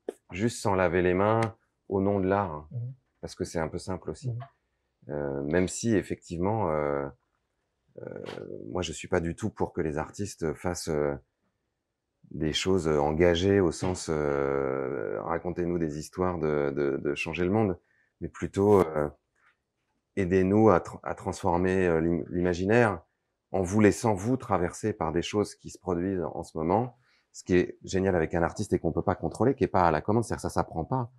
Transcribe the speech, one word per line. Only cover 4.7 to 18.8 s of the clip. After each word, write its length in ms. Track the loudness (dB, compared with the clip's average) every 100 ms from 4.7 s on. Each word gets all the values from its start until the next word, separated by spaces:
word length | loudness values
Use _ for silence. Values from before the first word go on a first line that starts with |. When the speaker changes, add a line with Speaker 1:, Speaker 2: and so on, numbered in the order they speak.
| _ _ _ -10
Speaker 1:
Euh, 320 | -6 -4 -4
même 260 | 0 0 0
si 260 | -2 0
effectivement, 760 | 0 0 -6 -8 -4 -2 0 0
euh, 360 | 0 0 -2 -6 -10 _ _ _ _ _ _ _ -16
euh, 240 | -14 -12 -12 -12 -12 -12 -8
moi 100 | -4
je 120 | -4
suis 140 | -8 -2
pas 140 | 0
du 140 | 0
tout 160 | -4 -6
pour 240 | -4 -4
que 80 | -2
les 160 | -2 -2
artistes 560 | -6 -6 -10 -6 -6
fassent, 340 | -4 -6 -6 -4
euh, 260 | -2 -2 -4 -10 _ _ _ _ _ _ _ _ _ -12
des 240 | -4 -2
choses 340 | 0 2 2 2
engagées 720 | 2 2 4 4 4 4 4
au 100 | 4
sens, 380 | 2 -4 -4 -4
euh, 1120 | -2 0 0 0 0 -2 -2 -4 -4 -6 -6
racontez-nous 560 | -4 -4 -4 -4 -2 -2
des 200 | -2 -6
histoires 400 | -8 -4 -2 0
de, 340 | 0 0 0
de, 220 | 0 0 0
de 180 | -2
changer 300 | -4 -4 -2
le 60 | 0
monde, 280 | 2 2 -2 _ _ _ -12
mais 60 | -12
plutôt, 520 | -8 -4 2 6 6